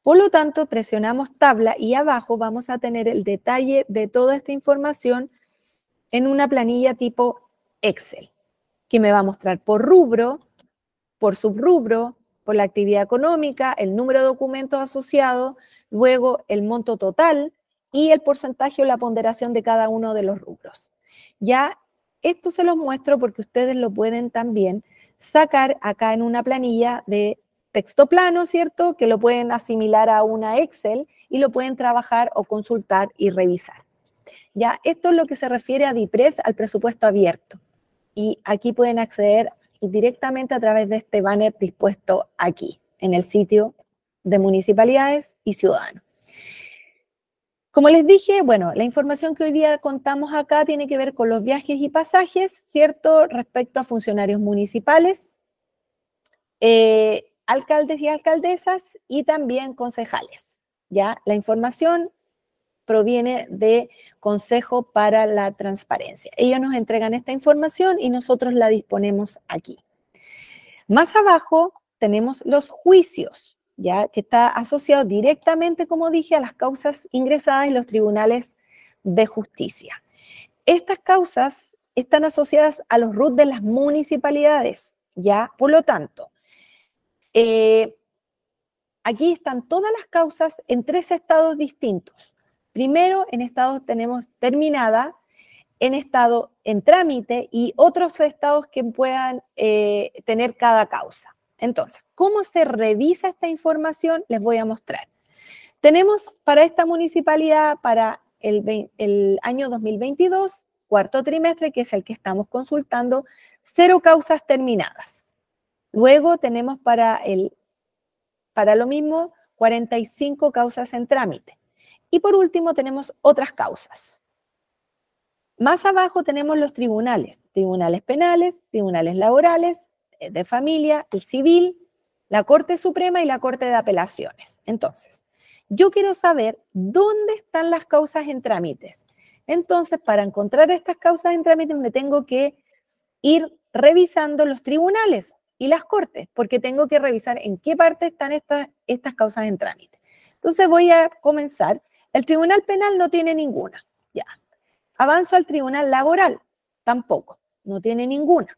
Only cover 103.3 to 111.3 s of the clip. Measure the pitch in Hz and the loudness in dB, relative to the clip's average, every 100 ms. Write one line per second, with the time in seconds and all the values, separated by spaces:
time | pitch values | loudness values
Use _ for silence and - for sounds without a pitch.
103.3 | - 339 320 320 311 311 311 330 330 403 | -6 -8 -4 -2 -2 -4 -4 -4 -4 -4
104.3 | 226 214 226 220 220 - - - _ _ | -4 -2 -2 -4 -8 -12 -16 -16 _ _
105.3 | _ - - - _ 294 330 392 415 - | _ -20 -20 -20 _ 4 6 4 0 -6
106.3 | - - 294 330 320 330 339 339 339 311 | -6 2 4 4 2 -2 -2 -2 -2 0
107.3 | 311 311 302 302 294 247 226 220 - _ | 0 2 2 2 -2 0 0 0 -6 _
108.3 | _ 214 208 202 214 - _ 208 202 196 | _ -4 -4 -2 -6 -8 _ -2 0 0
109.3 | 196 240 254 269 240 214 214 254 285 359 | 0 -4 -6 -6 -6 -6 -6 -8 0 0
110.3 | 381 381 - _ _ _ 202 196 262 269 | 0 -4 -8 _ _ _ 0 0 -4 -4